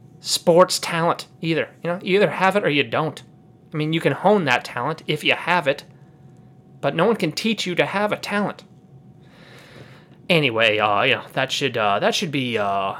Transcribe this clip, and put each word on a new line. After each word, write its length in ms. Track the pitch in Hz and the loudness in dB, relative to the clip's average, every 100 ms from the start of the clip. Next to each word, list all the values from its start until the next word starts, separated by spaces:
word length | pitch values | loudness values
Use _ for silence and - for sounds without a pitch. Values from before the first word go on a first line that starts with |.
| - - | -20 -14
sports 580 | - - - 170 180 - | -6 -2 4 6 6 2
talent 480 | - 170 170 - - - | -4 -2 0 -2 -6 -8
either, 300 | 165 156 113 - | -2 -2 -2 -6
you 80 | 160 | -6
know? 80 | 185 | -6
You 140 | - 190 | 0 2
either 140 | 180 | 2
have 260 | - 190 196 | 2 2 2
it 80 | |
or 40 | 180 | 0
you 140 | 147 | 0
don't. 400 | 117 120 156 - - - - - - | 0 0 -2 -6 -16 -20 -20 -20 -12
I 40 | 156 | -6
mean, 160 | 151 | -2
you 80 | 160 | 0
can 120 | 165 | 0
hone 320 | 135 185 208 | 2 2 4
that 200 | 147 120 | 4 0
talent 380 | - 123 131 160 - | 0 -6 -6 -6 -6
if 180 | 151 | -2
you 100 | 147 | 0
have 320 | 120 - 180 143 | 0 0 0 0
it, 180 | 143 - - - - - - - - - - | -2 -6 -20 -20 -20 -20 -20 -20 -20 -20 -6
but 140 | 139 | -4
no 120 | 156 196 | 0 0
one 100 | 220 | 2
can 160 | 170 | -2
teach 340 | - 226 220 185 | -2 -2 -2 -2
you 80 | |
to 120 | 160 143 | -2 0
have 260 | 196 208 | 0 -2
a 40 | 147 | -4
talent. 480 | - 202 180 - - - - - - - - - - - - - - - - - - | -4 -4 -4 -6 -16 -20 -20 -20 -20 -20 -20 -20 -20 -20 -20 -20 -20 -20 -20 -12 -2
Anyway, 500 | 170 139 110 113 107 | 2 2 2 2 4
uh, 240 | 107 101 | 2 2
you 120 | 127 | 2
know, 100 | 110 - | 0 -2
that 180 | - 131 | -4 -4
should, 260 | - 135 117 | -2 -2 0
uh, 220 | 104 101 | 0 2
that 160 | 185 | 0
should 160 | - 185 | -2 -4
be, 260 | 139 127 110 | -4 -2 -2
uh, 400 | 101 98 98 104 | -2 -2 -4 -6